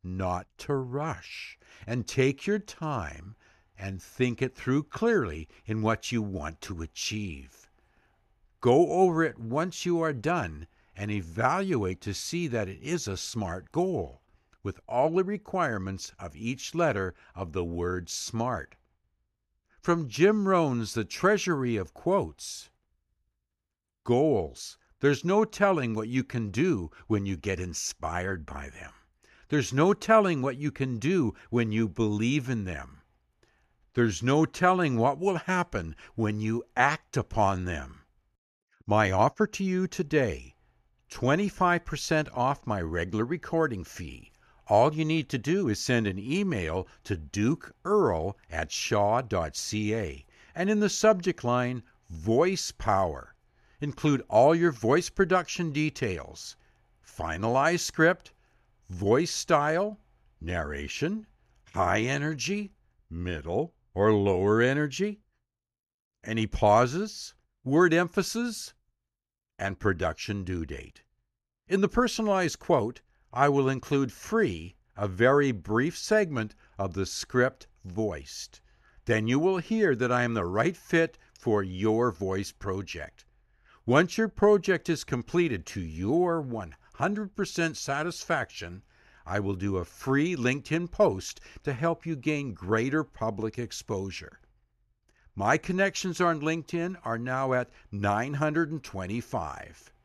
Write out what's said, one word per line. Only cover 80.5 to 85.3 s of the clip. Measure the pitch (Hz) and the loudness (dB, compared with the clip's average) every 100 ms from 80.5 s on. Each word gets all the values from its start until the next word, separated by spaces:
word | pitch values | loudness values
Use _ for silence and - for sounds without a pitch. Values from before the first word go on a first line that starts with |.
| 98 143 185 | 0 0 -2
fit | - 170 165 - _ - | 0 2 2 -2 _ -6
for | - 104 | 0 2
your | 95 92 107 110 123 | 0 0 2 2 0
voice | - 95 95 98 | -2 -4 -4 -6
project. | - 104 98 95 85 65 _ _ _ _ _ _ - - | -8 -6 -6 -8 -12 -14 _ _ _ _ _ _ -10 4
Once | 131 175 - | 4 4 2
your | 220 | -2
project | - 208 208 196 180 - | 4 6 6 4 0 0
is | 156 | -4
completed | - 123 - | -2 -6 0